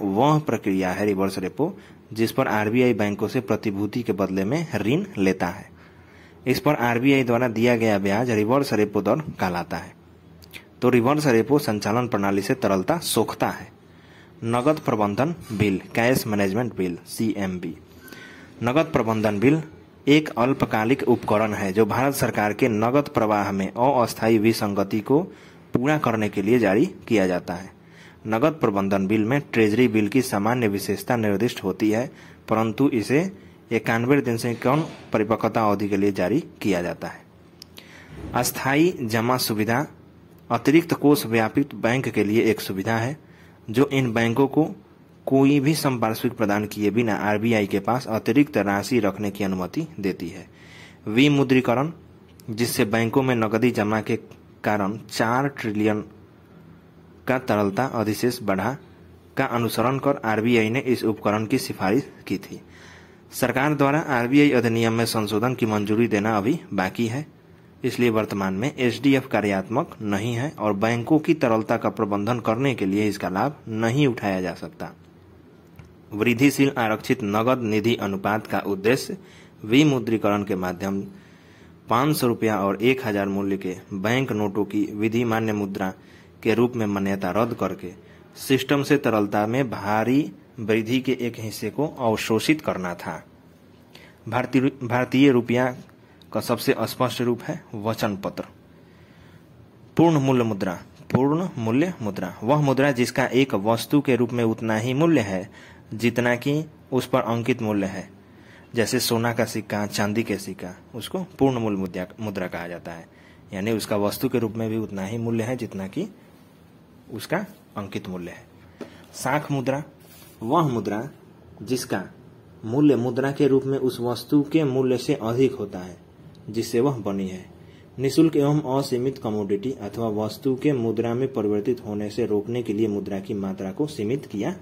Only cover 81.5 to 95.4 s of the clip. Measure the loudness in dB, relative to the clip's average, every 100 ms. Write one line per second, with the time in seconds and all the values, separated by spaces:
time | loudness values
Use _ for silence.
81.5 | -20 -20 -12 -2 2 2 2 0 2 0
82.5 | 2 0 2 2 2 0 -2 0 -2 -2
83.5 | -2 -4 -10 -10 -4 -2 0 0 -2 -2
84.5 | -2 -2 -2 -4 -2 -2 0 0 0 0
85.5 | -2 -4 -4 -6 -8 -16 -20 -20 -4 0
86.5 | 2 2 0 -2 -2 -2 -2 -2 0 -2
87.5 | -2 -4 -6 -12 -16 -20 -20 -20 -10 0
88.5 | 0 2 0 2 2 2 0 2 0 0
89.5 | -2 -2 -4 -2 0 2 0 0 -8 -18
90.5 | -8 -2 0 0 -2 0 -2 -4 -6 -10
91.5 | -8 -6 -4 -4 -2 0 0 0 2 2
92.5 | 0 -2 -4 -6 -8 -10 -12 -14 -20 -20
93.5 | -20 -20 -20 -20 -20 -20 -18 -6 -4 0
94.5 | 2 2 -2 -2 -2 2 6 6 6